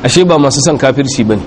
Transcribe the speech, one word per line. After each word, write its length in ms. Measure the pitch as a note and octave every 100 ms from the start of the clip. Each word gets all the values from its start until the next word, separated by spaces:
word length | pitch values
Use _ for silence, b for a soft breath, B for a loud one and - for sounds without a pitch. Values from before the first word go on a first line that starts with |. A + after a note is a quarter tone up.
Ashe 200 | - E3+ F3+
ba 120 | D#3+
masu 200 | C#3+ C3
son 160 | C3 C#3+
kafirci 460 | C3+ B2+ C3+ -
bane. 180 | G#2+ G#2+